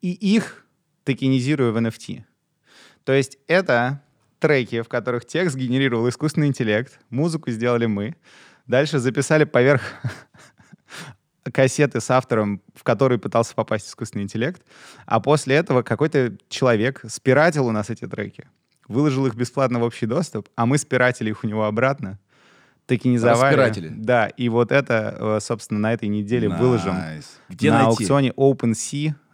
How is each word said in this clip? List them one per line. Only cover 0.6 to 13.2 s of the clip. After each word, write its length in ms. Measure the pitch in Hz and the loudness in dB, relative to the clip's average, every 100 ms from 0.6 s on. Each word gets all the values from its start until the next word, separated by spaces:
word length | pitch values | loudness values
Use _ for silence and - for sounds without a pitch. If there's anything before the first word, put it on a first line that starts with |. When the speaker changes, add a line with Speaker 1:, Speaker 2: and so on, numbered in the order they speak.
| _ _ _ _ | _ _ _ _
Speaker 1:
токенизирую 680 | - 135 135 131 127 151 123 | -6 -2 0 0 0 0 0
в 40 | 110 | 0
Н 100 | 113 | -2
Ф 100 | 110 | -4
Т. 260 | - - - _ _ _ _ _ - _ | -14 -14 -16 _ _ _ _ _ -20 _
То 80 | - | 0
есть 240 | 135 135 - _ | 0 0 -8 _
это 540 | 175 180 120 123 139 _ _ _ _ | 0 4 0 0 -4 _ _ _ _
треки, 420 | 156 143 117 117 | 0 0 0 -6
в 80 | 113 | -4
которых 360 | 127 110 120 113 | -6 -4 -6 -4
текст 300 | 151 185 131 | -2 -2 -2
генерировал 520 | 127 127 135 117 120 | -2 0 0 2 0
искусственный 380 | 120 156 156 147 | 0 -4 0 0
интеллект, 520 | 135 110 104 120 - _ | 0 0 0 -2 -12 _
музыку 400 | 117 165 160 156 | -4 -2 -4 -6
сделали 360 | 113 120 120 117 | -2 0 2 0
мы, 300 | 104 104 - _ - - _ - | -2 -4 -10 _ -20 -20 _ -2
дальше 320 | 120 147 151 | 0 2 0
записали 460 | 123 123 135 156 147 | -2 -2 2 2 4
поверх 360 | - 127 143 - - | 4 4 4 0 -8
<laughs> 1500 | 123 - - _ - _ _ - _ - - - _ _ - | -10 -10 -20 _ -20 _ _ -20 _ -18 -18 -20 _ _ -8
кассеты 480 | - 135 - 143 120 | 2 2 4 0 0
с 100 | - | 0
автором, 500 | 127 - 117 104 101 _ _ | 0 2 0 0 -4 _ _
в 80 | |
который 340 | - 110 135 | -2 2 2
пытался 380 | 123 | 0